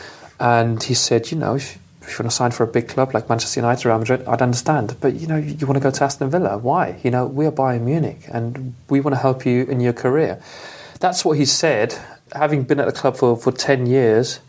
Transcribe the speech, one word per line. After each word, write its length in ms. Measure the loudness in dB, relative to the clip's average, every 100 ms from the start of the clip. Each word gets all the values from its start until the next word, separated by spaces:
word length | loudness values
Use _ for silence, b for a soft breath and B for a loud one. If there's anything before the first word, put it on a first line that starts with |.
| B B B -2
And 420 | 2 4 2 0
he 100 | -2
said, 380 | -2 2 0 0
"You 60 | -2
know, 180 | -2 -2
if, 220 | -6 -14 -20 -20
if 100 | -12
you 120 | -6
wanna 80 | -4
sign 200 | 0 0
for 120 | 0
a 40 | 0
big 200 | 0 -2
club 260 | -2 0
like 160 | 0 0
Manchester 300 | -2 -2 -2
United 240 | 0 2 2
or 40 |
Real 100 | 2
Madrid, 240 | 2 0 0
I'd 140 | 0
understand. 540 | 2 0 2 0 0 -2
But, 140 | -2 -2
you 120 | -2
know, 100 | -2
you 280 | -2 -4 0
wanna 120 | 2
go 120 | 0
to 120 | 2
Aston 260 | 0 0 -2
Villa. 280 | 0 0 -2
Why? 420 | 0 0 -2 -2
You 80 | -2
know, 140 | 0 0
we 180 | 0 0
are 60 |
Bayern 300 | 0 0 0
Munich 400 | 0 0 -2 -4 -8
and 460 | -6 -6 -6 -10 -12 -2
we 100 | 0
wanna 180 | 0 2
help 280 | 0 0 0
you 180 | 0 0
in 140 | 0
your 140 | 0
career." 460 | 0 0 2 0 -4 B B B B B B
That's 240 | -2 0
what 140 | 2 2
he 80 | 2
said. 500 | 2 2 2 0 -4 B -20 _
Having 300 | -2 0 0
been 160 | 2 0
at 60 | 0
the 40 |
club 240 | 0 -2 2
for, 220 | 2 2
for 140 | 0
ten 340 | 0 0 2 4
years, 540 | 4 4 4 2 -4